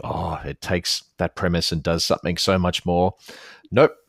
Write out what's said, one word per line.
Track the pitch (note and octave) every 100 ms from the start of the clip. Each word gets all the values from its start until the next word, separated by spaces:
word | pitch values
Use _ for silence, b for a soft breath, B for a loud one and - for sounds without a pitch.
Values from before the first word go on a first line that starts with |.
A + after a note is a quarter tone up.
"Oh, | - E2 E2 D#2+
it | C#2+ C#2+
takes | - F2+ - - - -
that | F2 -
premise | F2+ E2+ -
and | E2
does | E2+ E2
something | - - F2 F2
so | - F#2+
much | F2+ - F2+
more." | F2 F#2 - B B B B -
Nope, | A2+ D#3 -